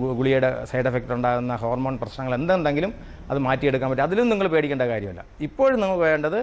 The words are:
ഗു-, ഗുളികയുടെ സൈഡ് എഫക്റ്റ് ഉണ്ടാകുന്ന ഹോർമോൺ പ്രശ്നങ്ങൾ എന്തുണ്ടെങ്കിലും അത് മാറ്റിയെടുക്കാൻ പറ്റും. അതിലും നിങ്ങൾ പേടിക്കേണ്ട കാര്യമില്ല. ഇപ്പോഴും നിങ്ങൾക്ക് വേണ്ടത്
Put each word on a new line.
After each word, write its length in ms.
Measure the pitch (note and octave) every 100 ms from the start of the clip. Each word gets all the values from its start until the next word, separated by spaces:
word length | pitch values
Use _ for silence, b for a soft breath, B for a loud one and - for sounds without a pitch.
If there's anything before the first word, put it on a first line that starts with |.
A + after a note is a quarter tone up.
ഗു-, 120 | C3 A#2+
ഗുളികയുടെ 480 | C3+ C3+ C3 A#2+ A#2
സൈഡ് 220 | B2+ B2+
എഫക്റ്റ് 260 | B2 A#2
ഉണ്ടാകുന്ന 420 | B2 B2 B2 B2 A#2
ഹോർമോൺ 420 | A#2 B2+ C3 B2+
പ്രശ്നങ്ങൾ 360 | - - C3 B2
എന്തുണ്ടെങ്കിലും 580 | E3+ F#3 D3 C#3+ F#3+ - B B B
അത് 80 | C#3
മാറ്റിയെടുക്കാൻ 520 | C3 C3+ C#3 C3 C3
പറ്റും. 140 | C3
അതിലും 260 | D3+ G3+ A#3+
നിങ്ങൾ 180 | G3+ F#3+
പേടിക്കേണ്ട 340 | D#3+ D3 C3+
കാര്യമില്ല. 420 | B2 A2 G2+ F2 - -
ഇപ്പോഴും 360 | D3 - C4+ A#3+
നിങ്ങൾക്ക് 220 | F#3+ F3+
വേണ്ടത് 360 | D#3+ D3+ D3+ G#3